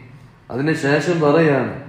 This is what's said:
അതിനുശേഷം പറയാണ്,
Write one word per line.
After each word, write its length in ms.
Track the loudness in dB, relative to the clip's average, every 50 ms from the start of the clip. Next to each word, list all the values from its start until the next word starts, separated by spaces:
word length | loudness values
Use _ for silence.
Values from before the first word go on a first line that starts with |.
| -20 -20 -20 -20 -20 -20 -20 -20 _ -10
അതിനുശേഷം 720 | -6 -4 -2 -2 -2 -2 0 0 0 0 0 0 0 2
പറയാണ്, 640 | 2 2 4 4 4 2 2 0 -2 -4 -6 -10 -14